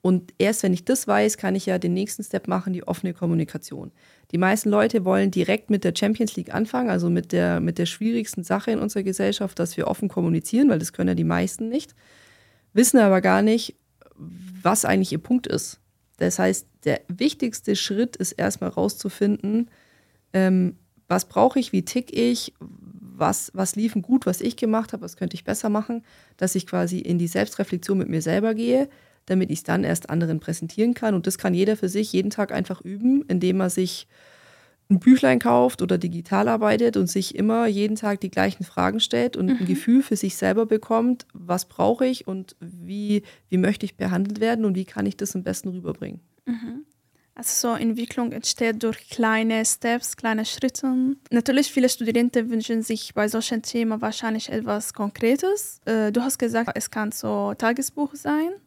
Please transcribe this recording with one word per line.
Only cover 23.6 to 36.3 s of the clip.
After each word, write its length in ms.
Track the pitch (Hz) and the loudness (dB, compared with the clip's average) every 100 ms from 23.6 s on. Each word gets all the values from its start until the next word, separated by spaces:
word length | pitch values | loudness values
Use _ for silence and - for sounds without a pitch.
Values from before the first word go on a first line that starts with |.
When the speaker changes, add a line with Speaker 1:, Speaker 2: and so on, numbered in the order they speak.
| 190 208 | -2 0
Speaker 1:
lief 180 | 220 | -2
denn 80 | 214 | -2
gut, 240 | 180 254 - | 2 2 2
was 160 | 185 | -2
ich 140 | 233 - | -4 -2
gemacht 380 | 226 220 220 | 0 0 -2
habe, 100 | 220 | -8
was 140 | 175 - | -12 -8
könnte 180 | 180 175 | -6 -6
ich 80 | |
besser 260 | - 208 220 | -6 -4 0
machen, 340 | 208 220 233 _ - _ _ | -2 -2 -8 _ -20 _ _
dass 180 | 185 190 | -2 -2
ich 100 | 180 | -2
quasi 320 | 180 175 180 | -2 -2 -2
in 200 | - 175 | -2 0
die 80 | 170 | 0
Selbstreflexion 680 | 185 214 - 196 180 - 190 | -2 -4 -6 -4 -4 -2 -2
mit 120 | - | 0
mir 120 | 160 | -2
selber 320 | 160 185 220 220 | 0 0 0 0
gehe, 340 | 233 254 277 - _ _ - | 2 2 0 -6 _ _ -2
damit 260 | 190 185 | 0 0
ich's 120 | 170 | -4
dann 200 | - 170 | -2 0
erst 260 | 180 165 - | 0 -2 -2
anderen 300 | 165 165 160 | -2 0 -2
präsentieren 540 | - 170 165 - 226 | -4 -6 -6 0 0
kann. 200 | 240 226 | 0 0
Und 140 | 190 165 | 0 -2
das 100 | - | -2
kann 160 | 190 | 0
jeder 240 | 175 196 214 | 2 2 2
für 120 | 185 | 0
sich 220 | 196 214 | -2 0
jeden 160 | 185 202 | 0 0
Tag 220 | 214 196 | -2 -2
einfach 300 | - 190 185 | -2 -4 -8
üben, 420 | 180 202 240 277 - | -10 -2 2 2 2
indem 320 | 185 180 185 | 0 2 2
er 100 | 185 | 0
sich 380 | 180 185 - - _ - - - - _ _ _ | 0 -2 -4 -16 _ -20 -20 -20 -20 _ _ _
ein 100 | 185 | 6
Büchlein 400 | 247 262 269 247 | 8 8 8 4
kauft 420 | 240 240 254 - | 6 6 4 2
oder 160 | 185 185 | 0 0
digital 500 | 175 170 170 | 0 -6 -2